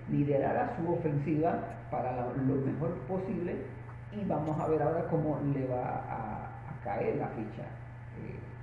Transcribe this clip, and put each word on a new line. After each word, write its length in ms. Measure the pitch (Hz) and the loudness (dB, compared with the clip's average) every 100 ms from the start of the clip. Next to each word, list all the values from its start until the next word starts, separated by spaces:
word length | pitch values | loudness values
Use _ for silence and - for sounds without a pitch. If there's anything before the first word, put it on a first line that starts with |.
| - | 0
liderar 440 | 143 143 139 - 147 | 2 4 4 4 2
a 200 | - 165 | 0 0
su 160 | 165 | 0
ofensiva 640 | 170 156 143 165 151 160 - - - - | 2 2 2 2 4 4 2 -2 -8 -4
para 260 | 123 123 127 | -2 0 0
la, 120 | 123 | -2
lo 280 | 135 131 - | 2 4 4
mejor 380 | 107 135 170 - - | 2 2 0 -2 -2
posible 480 | 185 - 175 180 214 - - - - - | -2 0 0 0 -2 -6 -10 -12 -12 -8
y 120 | 208 185 | -4 0
vamos 340 | 151 156 151 | 2 2 0
a 80 | 156 | 4
ver 140 | 156 | 4
ahora 220 | 147 165 - | 4 2 2
cómo 300 | 156 151 139 143 | 2 2 2 2
le 120 | 131 127 | 2 2
va 160 | 123 | 0
a, 640 | - - - - - - - | 0 -2 -4 -4 -4 -6 -8
a 380 | - - - | -10 -10 -6
caer 320 | 107 101 - 147 | -2 0 2 0
la 120 | - | -2
ficha. 340 | 120 107 - | -4 -6 -6
Eh, 760 | - - - - - - 180 - - - | -10 -10 -12 -12 -12 -10 -10 -10 -10 -12